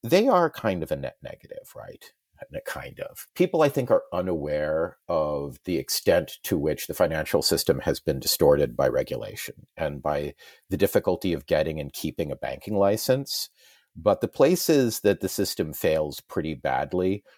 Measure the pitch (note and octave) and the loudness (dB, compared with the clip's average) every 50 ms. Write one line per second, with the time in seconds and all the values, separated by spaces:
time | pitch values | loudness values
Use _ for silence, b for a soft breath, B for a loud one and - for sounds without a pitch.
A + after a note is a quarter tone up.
0 | - A#2 C#3 F#3 A3 C#4 A#3 F3+ E3+ D#3 - - - A2 F#2+ F2 D#2 - - C#2+ | -2 2 4 4 6 6 4 4 4 2 0 -2 -2 -2 0 0 -2 -4 -4 -4
1 | C2+ B1+ - _ - B1 - - - - - - - - - - - - - - | -4 -8 -10 _ -14 -16 -16 -16 -18 -18 -18 -18 -18 -18 -18 -18 -16 -16 -18 -18
2 | - - - _ _ _ _ _ - - D2 D#2 - - - C#2 C2+ C#2 C2+ - | -20 -20 -20 _ _ _ _ _ -20 -14 -14 -12 -10 -8 -10 -10 -10 -12 -12 -12
3 | - - - - - - _ - F3+ F#3 - E3 D#3 D3 - D3 B2+ A#2+ A#2+ - | -12 -12 -12 -14 -18 -12 _ 0 2 2 4 4 2 2 2 0 2 2 2 2
4 | - - - F2 F2+ F#2 F2 D#2+ C#2+ D2 D2 D2+ D2+ D2+ D#2 D#2+ E2 F2 - _ | 2 0 -4 -2 -2 -2 -2 -2 -2 -2 -2 -2 0 0 0 -2 -2 -4 -6 _
5 | _ - F2 D#2+ D#2 D2+ D2 C#2+ C#2+ C#2+ C2 - _ - F2+ C#2+ - - - - | _ -2 0 0 0 0 -2 -4 -4 -6 -10 -10 _ -4 -2 -2 -2 -2 -4 -2
6 | - - F2+ D#2 D#2+ - - - - - G2+ E2 C#2+ D#2 D2+ - - - - - | 2 4 4 4 2 0 -6 -12 -4 -2 -2 0 0 0 -2 -2 -4 -8 0 2
7 | F2 D#2+ D#2 D#2 D#2 - - D2+ - - E2 D#2 - - D#2+ C2 - - D2 - | 2 2 2 -2 -2 0 0 0 2 2 0 2 2 0 0 0 0 -2 -2 -2
8 | - - C#2+ C2+ - - - - E2 D2 D2 C#2+ C#2+ B1+ A#1 - C2+ C2 A#1+ C2 | -2 -2 -2 -2 -2 -2 0 4 6 6 6 6 4 0 0 0 0 2 2 0
9 | C2 - C2+ A#1+ A1 G1+ - - - - - - - _ _ - E2 D2+ D2 C#2 | -2 -2 -4 -8 -8 -10 -10 -10 -12 -12 -12 -16 -20 _ _ -6 -6 -6 -6 -4
10 | C2+ D#2 D2+ C#2+ D2 D2 - B B B B B B _ G2 E2 F#2+ F#2+ - G#2+ | -4 -2 -2 -2 -4 -4 -8 B B B B B B _ 0 2 2 2 4 2
11 | - - F#2 E2+ - F#2+ E2+ D2+ - - - D2+ D2 D#2+ D#2 D#2 D2 C#2+ - - | 2 2 0 0 0 -2 -2 -2 0 0 0 2 2 0 -2 -4 -8 -8 -8 -6
12 | - D#2+ - - - D2 C2+ - - C2 C2 C2 - G2 G#2 G2 G2 G2 G#2 A2 | -6 -6 -4 -6 -6 -6 -6 -6 -8 -8 -8 -10 -8 -4 0 2 2 2 2 0
13 | - - C3 C3 C#3 - - - - - b b b b b b b b b - | 0 0 0 0 0 -4 -6 -8 -8 -10 b b b b b b b b b -2
14 | D#2+ G#2 G2 - - A2 - - D3 C#3+ F#3 F3 - - E3 C#3+ C3 A#2 A2 - | 0 2 2 2 0 -4 2 4 4 4 4 2 2 4 4 4 4 4 0 2
15 | - G#2 G2 - - F#2+ - - G2 - - - E2 D#2 D#2 - - E2+ D#2 D#2 | 2 2 2 2 0 -4 -2 -2 -2 -2 -2 -4 -4 -6 -4 -2 0 0 2 2
16 | D#2 D2 C#2 - - _ - G2 D#2+ D#2 D#2 C2 - C#2 B1+ C2 C#2+ C#2 - F2+ | 0 -2 -6 -10 -14 _ -6 -6 -4 -4 -6 -4 -4 -2 -2 -2 -2 -2 -2 0
17 | F2+ F#2 G2 G2+ b b b | 0 0 0 -2 b b b